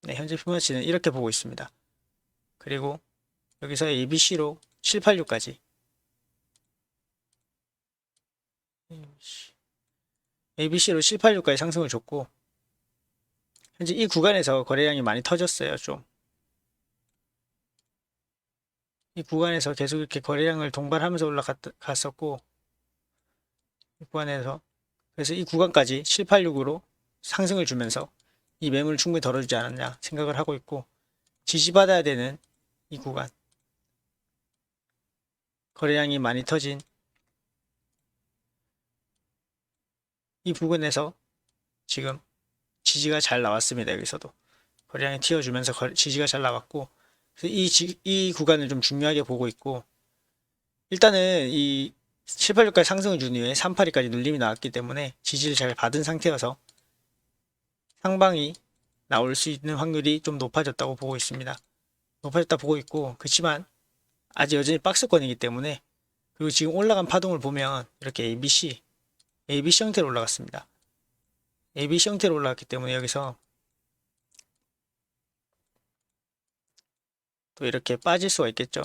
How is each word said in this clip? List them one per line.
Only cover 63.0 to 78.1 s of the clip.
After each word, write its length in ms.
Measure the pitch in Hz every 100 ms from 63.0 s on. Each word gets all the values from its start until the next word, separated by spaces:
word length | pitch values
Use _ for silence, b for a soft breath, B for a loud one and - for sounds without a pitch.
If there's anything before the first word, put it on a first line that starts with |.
| 139 120
그치만 460 | 139 - 170 151 185 _ _ _ _ _ _
아직 220 | - 143 147
여전히 220 | 143 160
박스권이기 580 | 190 190 247 170 131 120
때문에, 460 | 123 120 143 143 _ _ _ _ _
그리고 160 | _ 156
지금 240 | 135 156
올라간 320 | 170 214 202 175
파동을 340 | 185 185 165
보면 480 | 135 139 135 139 117 _
이렇게 240 | 135 131
에이비씨, 580 | 117 117 139 - 160 123 _ _ _ _ _ _ -
에이비씨 360 | 143 147 -
형태로 220 | 220 208 147
올라갔습니다. 640 | 120 113 - - - - _ _ _ _ _ _ _ _ _ _ -
에이비씨 340 | 143 170 -
형태로 240 | 208 202
올라갔기 320 | 156 135 127 -
때문에 280 | 127 127
여기서 440 | 127 127 139 135 123 _ _ _ _ _ _ _ _ _ _ _ _ _ _ _ _ _ _ _ _ _ _ _ _ _ _ _ _ _ _ _ _ _ _ _ _ _ _ _ _ _
또 100 | _
이렇게 320 | 131 131 - 123
빠질 320 | 175